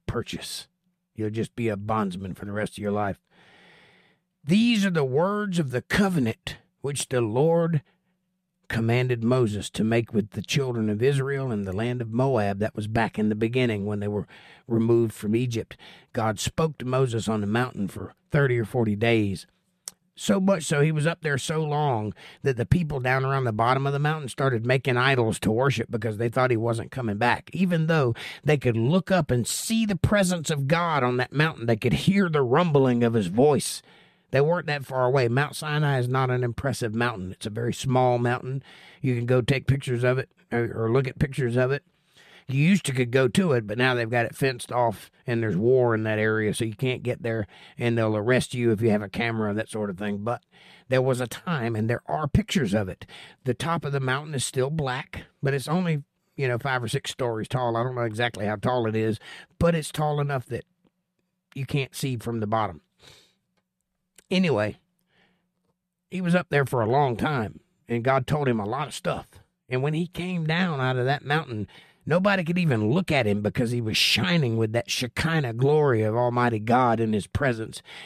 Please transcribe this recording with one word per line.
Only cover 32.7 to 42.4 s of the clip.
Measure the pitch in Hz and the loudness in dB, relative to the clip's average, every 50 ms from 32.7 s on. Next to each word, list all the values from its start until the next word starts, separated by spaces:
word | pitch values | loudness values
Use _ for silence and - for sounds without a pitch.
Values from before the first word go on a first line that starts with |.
| 147 143 135 131 123 120 120 | 4 4 6 4 4 4 4
of | 117 113 | 4 4
his | 117 101 85 | 2 0 2
voice. | 92 113 135 151 143 113 - - - - - - - - - _ _ _ _ _ | 2 4 4 6 4 4 0 -4 -8 -10 -12 -18 -20 -20 -20 _ _ _ _ _
They | - 131 143 | 2 2 4
weren't | 156 170 180 - | 4 2 0 -2
that | 165 147 143 131 | -4 -6 -6 -6
far | - 135 131 127 | -4 -2 0 2
away. | 123 135 139 127 117 | 4 4 4 2 4
Mount | 120 131 143 143 - | 2 2 0 0 -4
Sinai | - - 151 147 151 151 143 139 131 | -8 -6 -2 0 2 2 2 2 2
is | 123 | 0
not | 123 127 131 131 127 | 0 2 2 2 2
an | 127 127 127 | 2 0 0
impressive | 123 117 - - 139 123 - 123 113 107 | -2 -4 -4 -4 -4 -2 -2 -4 -4 -2
mountain. | 113 120 123 117 95 92 90 95 | 0 0 -2 -2 -4 -8 -10 -10
It's | - - | -10 -10
a | 107 | -8
very | 104 113 117 120 - | -6 -4 -4 -4 -4
small | - - 131 127 127 127 127 123 120 | -4 -2 0 2 4 4 4 4 2
mountain. | 120 120 123 127 - 127 131 139 - - - - - - - - | 2 0 0 -2 -4 -6 -8 -8 -10 -12 -18 -20 -20 -20 -14 -4
You | - 131 123 | -2 -2 0
can | 117 120 | 0 0
go | 117 127 127 | 2 2 2
take | 120 - 139 131 - | 2 2 0 0 0
pictures | - 135 135 - - 123 117 123 | 0 0 0 -2 -4 -2 0 2
of | 123 127 131 | 2 2 0
it | - - _ _ _ _ - | -2 -6 _ _ _ _ -2
or, | 120 117 107 - | -2 -2 -2 -2
or | - 113 113 117 | -2 0 2 2
look | 135 135 135 | 2 0 0
at | - - | -2 -2
pictures | 151 151 135 - 135 120 117 | -2 -2 0 -2 -2 0 2
of | 127 127 127 139 | 2 2 2 0
it. | 143 - _ _ _ _ _ _ - - - - - | -2 -6 _ _ _ _ _ _ -20 -20 -20 -20 -18